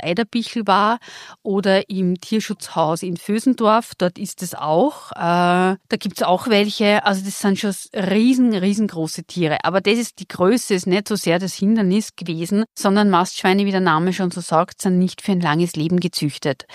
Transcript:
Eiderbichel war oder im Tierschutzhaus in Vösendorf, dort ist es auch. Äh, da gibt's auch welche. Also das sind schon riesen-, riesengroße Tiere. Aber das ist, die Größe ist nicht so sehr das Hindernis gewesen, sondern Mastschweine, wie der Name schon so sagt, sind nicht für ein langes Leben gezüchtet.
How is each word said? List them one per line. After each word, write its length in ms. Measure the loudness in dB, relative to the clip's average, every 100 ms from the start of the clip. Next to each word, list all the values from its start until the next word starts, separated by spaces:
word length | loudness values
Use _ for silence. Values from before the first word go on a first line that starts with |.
Eiderbichel 640 | -4 -4 -2 -4 -4 -4 0
war 320 | 2 2 0 -6 -20 -20 -12
oder 480 | -4 0 2 2 0
im 300 | -2 -2 -2
Tierschutzhaus 840 | -2 -4 -4 -8 -6 -2 0 -2
in 140 | -4 -8
Vösendorf, 760 | -4 -2 0 2 2 2 0 -2
dort 220 | -2 -2
ist 240 | -10 -8
es 120 | -10 -6
auch. 580 | 0 2 2 0 -12
Äh, 20 | -4
da 600 | 0 2 4 4 2 0 -4 -4
gibt's 240 | -4 -2
auch 260 | 0 0 2
welche. 560 | 2 2 0 2 2 2
Also 180 | -2
das 160 | -4 -2
sind 180 | 0 0
schon 160 | -2 -6 -8 -6
riesen-, 580 | 0 2 4 4 2
riesengroße 720 | 2 0 0 -2 -2 -6 -8
Tiere. 400 | -10 -2 -2 0
Aber 160 | 0 0
das 140 | 2 0
ist, 220 | -2 -8
die 80 | -12
Größe 460 | 0 2 2 2
ist 120 | -2 2
nicht 220 | 0 0
so 80 | -2
sehr 240 | 0 0
das 140 | -2
Hindernis 640 | -2 0 2 2 0 -2 -8
gewesen, 480 | -8 -6 -2 -2 -2 -2
sondern 320 | 2 4 4
Mastschweine, 560 | 2 0 -2 0 2 2
wie 60 |
der 80 | 0
Name 320 | 2 2 0
schon 200 | 0 -2
so 100 | -4
sagt, 400 | 0 0 0 -2
sind 180 | 0 2
nicht 220 | 2 -2
für 100 | -2
ein 80 | 0
langes 380 | 2 2 0 -2
Leben 240 | 0 0
gezüchtet. 640 | -2 -2 -4 -4 -4 -4 -10